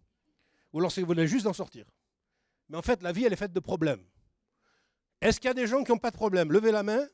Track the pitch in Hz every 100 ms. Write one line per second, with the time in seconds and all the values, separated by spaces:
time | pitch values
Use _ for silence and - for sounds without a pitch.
0 | _ _ _ _ _ _ _ 156 175 -
1 | 175 170 160 247 208 185 185 120 - _
2 | _ _ _ _ _ _ - 156 170 240
3 | 175 180 247 180 202 175 - 185 156 110
4 | 90 _ _ _ _ _ _ _ _ _
5 | _ - 214 214 254 254 233 262 254 233
6 | 240 - 214 185 156 180 226 214 202 220
7 | 285